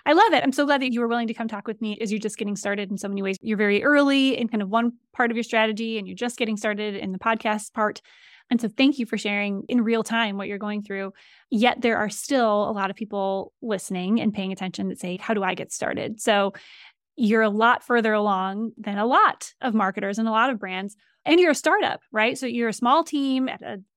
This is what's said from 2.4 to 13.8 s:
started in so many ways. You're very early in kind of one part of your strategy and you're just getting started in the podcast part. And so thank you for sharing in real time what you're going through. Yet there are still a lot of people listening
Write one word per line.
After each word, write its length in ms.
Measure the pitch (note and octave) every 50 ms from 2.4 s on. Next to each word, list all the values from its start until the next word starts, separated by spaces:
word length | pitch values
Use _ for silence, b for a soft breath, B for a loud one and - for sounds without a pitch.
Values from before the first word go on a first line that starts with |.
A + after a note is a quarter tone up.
| G#3+ G3+ G#3
started 340 | F#3+ - G3+ G3+ G#3 G3+ F#3+
in 60 | G3+ G3
so 100 | - G3+
many 140 | G3 G3
ways. 140 | G3 F#3+ F#3+ -
You're 160 | - A3 G#3+ F#3+
very 260 | G#3+ G3+ G3+ G3+ -
early 520 | C#4+ D4 C#4+ C#4+ C#4 C#4 C#4 C4+ C4+ B3
in 120 | - A#3 A3
kind 140 | - G#3+
of 60 | G3+ F#3+
one 220 | G#3 A3+ A#3 A#3+ A#3+ - _ _
part 180 | _ - B3 A#3
of 60 | A3+
your 80 | A#3 A3+
strategy 540 | - - A3 A3 A3 A3 G3+ A3+ A3+ A3+ G#3+
and 80 | G3+ F#3
you're 80 | F#3+
just 220 | F3+ A#3+ A#3+ A#3+ -
getting 180 | B3 A3 A3
started 400 | G#3 - A3 G#3 G3+ G#3+ G#3+ G3+
in 160 | G3 - G3
the 60 | F#3 F#3
podcast 540 | - A3+ A3+ A3 - A3+ G#3+ G#3+ G#3 - -
part. 260 | A#3 G#3+ G#3+ - - b b b b b b b b b b
And 100 | B3 A#3
so 80 | A#3+ G3+
thank 300 | - - C4 C#4 C#4 C4+
you 80 | A#3
for 120 | - - G3+
sharing 460 | - G#3 G#3 G3+ G#3 G3+ G3+ G3 - -
in 140 | B3 B3
real 200 | A3 A3 A3+ A3+
time 340 | A3 - A3+ A3+ A#3 G#3 G3 G3
what 80 | G3 -
you're 100 | G3+ G3
going 240 | G#3 G#3 G#3 G#3
through. 300 | G#3 G#3 G3 G3 G3 F#3+ - b b b b b b b
Yet 300 | C#4 G#3 A#3 B3 - -
there 140 | - A#3 A3+ -
are 100 | G#3+ G3+
still 600 | - - - - C#4+ C4 A#3 A3 G#3 G#3 G#3 -
a 40 |
lot 180 | A3 G3+ G3 G3
of 60 | G3
people 560 | - A3+ G#3 G#3+ G3+ G3 G3 F#3+ F#3+ - - _ _
listening 600 | - A3+ G#3 F#3